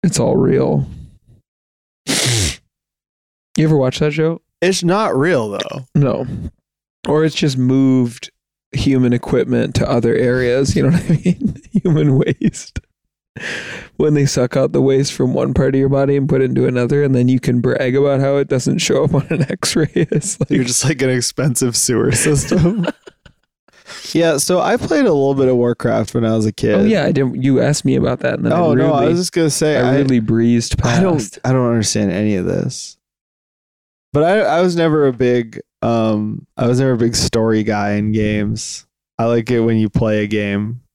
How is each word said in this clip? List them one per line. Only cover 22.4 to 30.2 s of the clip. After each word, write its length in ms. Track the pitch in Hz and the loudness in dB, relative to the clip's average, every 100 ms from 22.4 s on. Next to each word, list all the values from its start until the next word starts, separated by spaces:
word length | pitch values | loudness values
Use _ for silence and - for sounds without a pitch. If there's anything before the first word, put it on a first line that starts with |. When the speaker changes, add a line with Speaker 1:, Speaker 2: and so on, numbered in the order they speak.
| - 185 165 220 170 | 0 0 2 0 -4
Speaker 2:
<laughs> 40 | - - _ - _ _ _ _ _ - - - | -6 -20 _ -20 _ _ _ _ _ -20 -18 -6
Yeah, 240 | 165 165 143 | 0 0 0
so 220 | - 180 | 0 0
I 160 | 165 240 | 0 -2
played 240 | - 311 254 | -2 0 2
a 80 | |
little 220 | 147 139 139 | 2 2 2
bit 120 | 127 | 2
of 100 | 123 | 2
Warcraft 580 | 120 120 120 110 110 120 | 0 0 -2 -2 -2 -2
when 100 | 113 | 0
I 100 | 113 | 0
was 100 | 107 | -2
a 40 | |
kid. 220 | - 117 | -2 0
Speaker 1:
Oh, 100 | 104 | 2
yeah, 220 | 208 208 143 | 2 2 0
I 60 | |
didn't, 320 | 139 131 - | 0 -2 0
you 180 | 131 127 | 0 2
asked 240 | 123 151 143 | 2 0 0
me 100 | 131 | 0
about 240 | 131 123 | 0 -2
that, 140 | 127 113 | -4 -2
and 100 | 113 | 0
then 60 | |
I 40 | 160 | 0
Speaker 2:
Oh, 140 | 165 | 2
no, 180 | 147 156 | 2 2
I 80 | 147 | 2
Speaker 1:
rudely, 80 | 160 | 2
Speaker 2:
was 80 | 170 | 0
just 120 | 180 | -2
gonna 180 | 175 160 | 0 0
say, 260 | 143 160 143 | 0 0 2
Speaker 1:
I 120 | 127 | 2
Speaker 2:
I 20 | 139 | 2
Speaker 1:
rudely 220 | 135 | 2
breezed 560 | 123 | 2